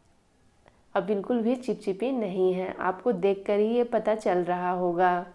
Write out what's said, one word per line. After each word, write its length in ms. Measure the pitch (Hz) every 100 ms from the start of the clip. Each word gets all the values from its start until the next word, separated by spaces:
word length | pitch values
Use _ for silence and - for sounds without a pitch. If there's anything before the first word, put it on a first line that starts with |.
| _ _ _ _ _ _ - _ _ -
और 60 |
बिल्कुल 400 | - 214 330 247
भी 140 | 226 254
चिपचिपी 560 | 247 208 - 185 247
नहीं 420 | 262 208 185 185
है, 220 | 185 185 -
आपको 360 | 180 185 247
देखकर 480 | 190 196 196 196 202
ही 80 | 214
ये 160 | 240 233
पता 300 | 226 214 214
चल 220 | 226 180
रहा 320 | 175 180 180
होगा। 540 | 180 180 170 185 175 180